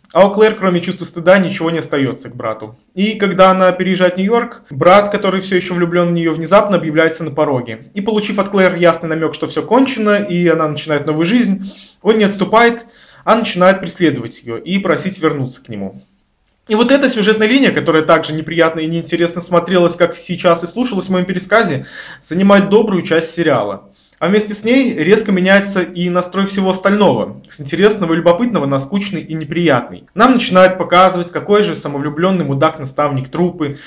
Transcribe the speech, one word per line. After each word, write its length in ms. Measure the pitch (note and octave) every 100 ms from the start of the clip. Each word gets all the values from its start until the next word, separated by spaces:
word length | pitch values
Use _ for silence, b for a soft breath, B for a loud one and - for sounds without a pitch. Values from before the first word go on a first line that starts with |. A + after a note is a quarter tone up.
| _
А 120 | E3 G3
у 80 |
Клэр, 220 | G3+ A3 -
кроме 240 | F#3 F3
чувства 240 | F3 F#3+
стыда, 340 | E3+ F3 E3 G3
ничего 320 | E3 - E3
не 100 | E3
остаётся 500 | D3+ C#3+ C3 - A#2
к 60 | A#2+
брату. 420 | A2+ A2 A2 - _
И 220 | F#3 G#3+ G3
когда 360 | G3 F3 F#3+
она 200 | F#3 F#3
переезжает 420 | F3+ F#3 F#3 F3+ F3+
в 20 |
Нью-Йорк, 460 | G3 A#3 A#3+ - -
брат, 420 | C3+ E3+ G3+ G3+
который 300 | G3+ G3+ F#3
всё 160 | F#3 F3+
ещё 160 | F3+
влюблён 360 | F3 E3+ F3 F3
в 20 |
неё, 200 | E3+ E3
внезапно 440 | D#3+ D#3+ G3+ G#3 F3+
объявляется 480 | D#3 D3+ D#3+ D#3+ D#3
на 60 |
пороге. 560 | C3+ D3+ B2+ A#2 A2 -
И, 60 | G3+
получив 400 | G3+ G#3+ G#3 G3+
от 100 | G3
Клэр 260 | G3+ F#3 F3
ясный 340 | E3+ E3 E3
намёк, 260 | D#3+ D#3 D3+
что 120 | D#3
всё 160 | D#3
кончено, 520 | D3 B3 C4+ - G#3 G3+
и 320 | G3+ F3 E3+
она 200 | E3 D#3
начинает 360 | C#3 D#3 D3 D3+
новую 200 | D3+ E3+
жизнь, 460 | A#3+ G3 F#3+ B B B B
он 160 | G3 A3
не 60 |
отступает, 640 | G3+ - G3 A3 A#3 A#3 - b b b F3+
а 100 | A#3
начинает 460 | G3+ F3 F3+ F#3+
преследовать 600 | F3 - E3 B2 A#2 -
её 140 | A#2+ A2+
и 240 | - G3
просить 420 | - - F#3 -
вернуться 400 | D#3 D3 B2 -
к 60 | -
нему. 340 | G#2 G2 - _ _ _ _ _ _ -
И 60 | G#3+
вот 140 | A#3+
эта 200 | C#4 C4+
сюжетная 380 | A3+ G3+ G#3+ A3
линия, 240 | C4+ A3+
которая 320 | - D3+ D#3
также 280 | D#3 D#3+ D#3+
неприятно 480 | D#3 D#3 E3 D#3+ D#3+
и 80 | D#3+
неинтересно 540 | E3 E3 E3+ E3+ F3
смотрелась, 560 | E3+ F3 F3 F#3 E3+ -
как 180 | E3+ -
сейчас, 480 | - F3 F3+ -
и 40 | -
слушалась 400 | A3+ B3 G3 F3
в 40 |
моём 140 | F#3 F#3
пересказе, 600 | F3+ - G#3+ F#3+ C3 B B B B
занимает 480 | - E3+ G3 G3+ F#3+
добрую 320 | G#3+ A3 F#3
часть 280 | - E3 E3
сериала. 580 | - D#3 B2 G#2 G2 - b b b
А 100 | E3
вместе 260 | G#3 G#3 G3+
с 80 |
ней 320 | A3 C4+ B3 -
резко 360 | D#3 G#3 -
меняется 520 | F#3 F#3 G3 G3 F#3+
и 260 | F3 F3+ F3
настрой 380 | F3+ F3 F#3+ G3
всего 240 | G3 F#3+
остального, 680 | F#3+ G3 G#3 F#3 A#2 F#2+ - -
с 140 | -
интересного 520 | C#3 E3 G#3 - E3
и 20 | E3
любопытного 500 | E3+ F3 A#3+ F3 C#3
на 140 | C#3
скучный 420 | - G3 - D#3
и 140 | - D#3+
неприятный. 720 | D3+ E3 E3 B2 - F2+ - F3
Нам 180 | B3+
начинают 460 | A#3 - F#3 F#3 F#3
показывать, 500 | E3 F3 F#3 F3 F3
какой 320 | E3 - G#3
же 140 | G#3 D3
самовлюблённый 680 | D3+ C#3+ D3 D3 F#3 F#3
мудак 360 | C#3+ C#3 D#3+ D#3
наставник 500 | C3+ - D3 C3+ C3
труппы, 480 | D#3 F3 F3 D3 -